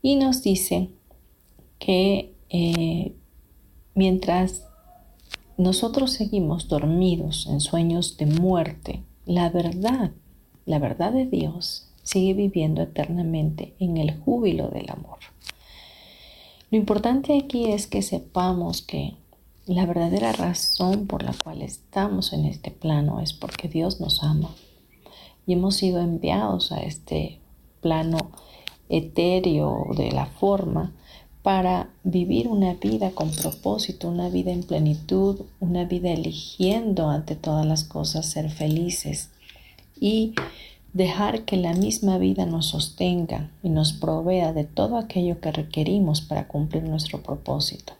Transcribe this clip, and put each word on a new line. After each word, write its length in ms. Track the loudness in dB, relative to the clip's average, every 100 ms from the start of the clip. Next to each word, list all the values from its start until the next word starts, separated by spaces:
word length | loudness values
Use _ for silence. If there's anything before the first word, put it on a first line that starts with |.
Y 140 | 4 4
nos 260 | 4 2
dice 480 | 2 2 2 -2 -2 -6 _ -20 _ _ _ -20 -20 _
que, 560 | 2 4 4 2 -2 -16 -4
eh, 680 | 0 2 2 2 -2 -4 -10 -20 -20 _ -20 -20 -20 -4
mientras 720 | 2 4 2 2 2 0 -2 -16 -20 -20 -20 -20 _ -16 -16 _ 0
nosotros 560 | 2 2 0 0 0
seguimos 560 | -2 -2 0 0 -2 -2
dormidos 760 | 0 2 4 4 2 -2 -4 -2
en 140 | -2
sueños 580 | 0 0 2 0 -2 -2
de 80 | 0
muerte, 760 | 2 4 2 0 -6 -10 -10 -12 _
la 240 | -2 2 2
verdad, 640 | 2 0 0 0 0 0 -4 -20 -20 _ _ -2
la 120 | 0
verdad 360 | 0 0 0
de 100 | 2
Dios 640 | 0 0 -2 -4 -8 -10 -14 -16
sigue 320 | -2 2 4
viviendo 480 | 4 2 2 2 0
eternamente 920 | -2 -2 -2 -2 0 0 0 -2 -10 -4
en 180 | -2 2
el 180 | 0 0
júbilo 500 | 0 2 2 0 -2
del 220 | -6 -8
amor. 300 | -12 -12 -18 -20 -18 -18 -18 -20 -20 -20 -20 -20 -20 -20 -20 -20 -20 _
Lo 60 | 2
importante 640 | 4 2 2 0 4 2
aquí 320 | 2 -2 0
es 160 | 0 -2
que 160 | -4
sepamos 800 | -2 -4 -2 0 2 0 -2 -6
que 340 | -6 -6 -6 -10 _ _ _ _ -2
la 160 | 0
verdadera 480 | 2 2 2 2 0
razón 760 | 0 -2 0 0 0 2 0 -2
por 160 | -4
la 120 | -4
cual 260 | -4 -6 -8
estamos 720 | -10 -12 -6 -2 0 0 -2
en 140 | 0 -2
este 240 | -2 -12
plano 500 | -6 -2 2 0 0
es 140 | -4
porque 340 | -6 -10 -8 -4
Dios 320 | -2 -2 -2
nos 220 | 0 0
ama 260 | 2 0 0 -8 -20 _ _ -20 -20 -20 -20 -10 0
y 60 |
hemos 240 | 2 2 2
sido 240 | 2 2
enviados 720 | 0 0 0 0 0 0 -2
a 80 | -4
este 580 | -6 -10 -6 -4 -4 -8 -20 -20 -20 _
plano 480 | 0 2 2 0 -2 -10 -20 -18 -18 -18 -2
etéreo 1000 | -2 0 0 2 4 2 2 2 -2 -2
de 160 | -2 0
la 140 | -2
forma 680 | -4 0 2 2 0 -2 -4 -8 -20 -20 -20 -4
para 480 | 0 2 2 0 -4 -4
vivir 460 | 0 0 2 0 2
una 240 | 2 2
vida 380 | 2 -2 0 -2
con 200 | -2 -4
propósito, 800 | -2 -4 -4 -2 -2 -4 -6 -4
una 220 | -2 -2
vida 220 | -2 -2
en 100 | -4
plenitud, 800 | -2 0 2 0 0 2 2 0 -8 -6
una 240 | -2 -2
vida 260 | -2 -2 -2
eligiendo 960 | -2 -4 -6 -12 0 2 2 0 0 2
ante 260 | 0 -2 -6
todas 300 | -2 0 2
las 180 | 0
cosas 400 | -2 -6 -4 -4
ser 260 | -4 -4 -6
felices 760 | -2 0 0 -2 -4 -6 -8 -10 _ -20 -20 -20 -20 -20 -2
y 320 | 0 2 0 -2 -6 -12 -20 -20 -6
dejar 500 | 0 0 2 0 -2
que 140 | -2 0
la 160 | 2
misma 420 | 2 0 2 2 4
vida 300 | 2 2 0
nos 200 | 0 -2
sostenga 840 | -2 -6 -2 0 0 -2 -4 -8 -6
y 60 | 0
nos 240 | 2 2
provea 640 | 2 -2 0 2 2 2
de 100 | 0
todo 320 | -2 0 0 0
aquello 440 | -2 0 0 0
que 120 | -2
requerimos 720 | -4 -4 -2 2 2 2 2
para 260 | 0 -4 -2
cumplir 360 | -2 -2 -2
nuestro 380 | -2 -4 -4 -8
propósito. 680 | -8 -8 -4 -2 -4 -6 -16 -20